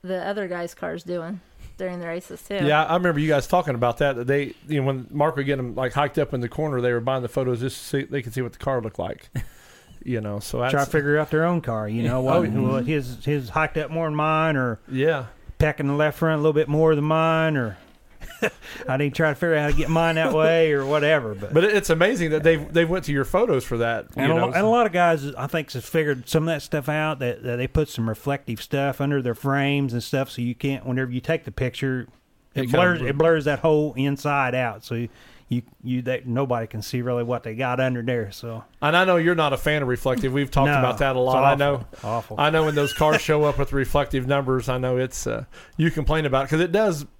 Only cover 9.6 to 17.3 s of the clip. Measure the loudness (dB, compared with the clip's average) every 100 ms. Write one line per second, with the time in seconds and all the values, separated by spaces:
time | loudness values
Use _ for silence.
9.6 | -20 -20 -20 -14 -6 -4 -4 -6 -6 -2
10.6 | 0 0 2 0 2 0 2 0 2 0
11.6 | -2 -4 -4 -2 0 0 2 2 2 0
12.6 | 0 0 0 -2 -4 -6 -2 -2 -2 -2
13.6 | -2 -2 -4 -4 -2 0 0 2 0 0
14.6 | -2 -4 -6 0 0 0 -6 -16 -20 0
15.6 | 0 0 -2 2 0 2 0 4 2 2
16.6 | 2 4 4 4 2 2 2